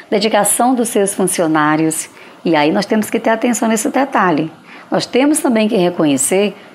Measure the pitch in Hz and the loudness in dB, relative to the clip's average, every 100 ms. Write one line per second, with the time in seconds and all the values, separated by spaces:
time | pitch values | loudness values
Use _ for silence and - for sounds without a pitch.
0 | - 220 214 214 208 - 240 254 233 220 | -4 -2 2 2 0 0 2 0 0 0
1 | 196 - 185 - 165 156 151 156 160 156 | -2 0 -2 0 0 2 2 2 0 -2
2 | - - - - - 156 147 202 190 214 | -8 -16 -20 -8 0 2 2 0 0 -2
3 | 208 233 220 226 247 226 226 220 269 262 | -2 -2 -2 0 0 -2 0 -2 -2 -2
4 | 269 254 190 156 160 - - - - 190 | 0 0 2 0 -2 -8 -20 -20 -6 -4
5 | - 240 285 302 294 220 214 208 175 175 | -2 0 2 2 0 0 0 0 0 0
6 | 156 139 - 185 208 190 - | 0 0 0 0 0 -4 -16